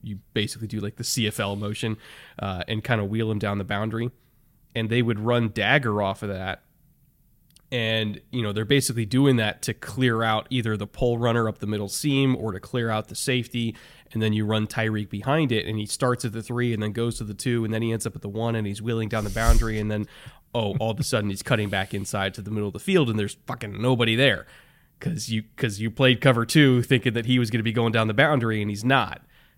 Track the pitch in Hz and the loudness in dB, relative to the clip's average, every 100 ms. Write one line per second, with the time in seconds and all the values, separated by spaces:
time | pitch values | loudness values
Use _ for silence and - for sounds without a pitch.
0 | 110 98 - - 104 - 113 107 101 - | -12 -12 -6 -2 -2 -4 -8 -6 -6 -6
1 | 117 - 104 - 101 101 104 104 117 107 | -6 -2 -2 -2 -4 -4 -6 -4 -4 -6
2 | - - - - 101 92 - 110 - 113 | -10 -20 -20 -8 -6 -6 -6 -6 -2 -2
3 | 101 110 110 104 104 101 95 101 110 113 | 0 -2 -2 -2 -2 -4 -4 -4 -4 -4
4 | 120 - _ _ _ _ _ 117 113 120 | -6 -8 _ _ _ _ _ -6 -2 0
5 | 117 107 110 120 113 107 101 147 123 104 | 0 0 0 2 0 0 2 2 2 0
6 | 98 98 104 95 95 - _ _ _ _ | 0 -2 -6 -6 -6 -8 _ _ _ _
7 | _ _ _ _ _ _ _ 123 110 113 | _ _ _ _ _ _ _ -4 0 0
8 | 107 101 - 127 107 104 107 143 - 117 | -2 -6 -8 -4 -2 -2 2 2 2 -2
9 | 107 123 139 123 107 - - 107 - - | 0 4 6 6 2 -2 -6 -6 -8 0
10 | 127 113 113 107 - 127 113 107 104 - | 2 2 2 0 0 -2 0 -2 -4 -2
11 | 123 117 120 117 110 107 104 104 101 - | 0 2 2 2 0 -2 -4 -4 -4 -4
12 | 151 135 135 127 110 95 - 127 117 110 | 0 2 2 0 -2 -8 -6 -4 -2 -2
13 | - - - 127 113 120 113 - - - | -4 -6 -2 -2 -2 -4 -4 -6 -14 -20
14 | - 113 110 107 107 110 107 - 110 107 | -10 -2 0 2 2 0 0 -2 -2 -2
15 | 104 101 123 156 143 110 - 107 107 - | -4 -6 0 2 2 0 -2 -4 -4 -2
16 | 127 120 117 107 110 120 120 110 107 104 | 0 0 -2 -6 -6 -2 0 0 -2 -2
17 | 117 113 107 98 127 117 110 110 113 113 | -2 -4 -8 -6 -2 0 0 -2 -2 -2
18 | 110 - 101 107 117 113 104 101 113 113 | -4 -8 -8 -4 -2 -2 -4 -6 -4 -4
19 | 110 110 101 104 113 - 113 107 107 107 | -2 -2 -4 2 6 6 4 0 -2 -2
20 | 104 - - - _ 120 104 - 113 104 | -4 -10 -20 -20 _ -2 -2 0 -2 -2
21 | - 117 104 98 - 113 104 98 98 101 | -2 -2 -2 -4 -2 -2 0 -2 -4 -6
22 | 95 101 98 98 98 107 104 - - 185 | -4 -4 -4 -4 -8 -6 -6 -6 2 2
23 | 127 107 101 - - 123 107 101 120 123 | 4 0 -2 -6 -12 -10 -10 -2 2 2
24 | 113 113 135 98 - - - _ _ - | 4 4 4 2 -4 -20 -20 _ _ -10
25 | - 95 113 113 - - 117 101 110 - | -6 -6 -4 -4 -4 -4 -4 -2 -4 4
26 | 131 123 139 117 117 160 143 123 120 127 | 4 6 6 4 4 6 8 6 4 2
27 | 123 113 113 127 113 113 113 113 117 113 | 4 0 2 2 2 0 0 0 2 2
28 | 110 107 151 143 117 110 104 101 120 135 | 2 2 4 2 0 0 -2 -2 2 2
29 | 101 - - _ _ | 2 -6 -16 _ _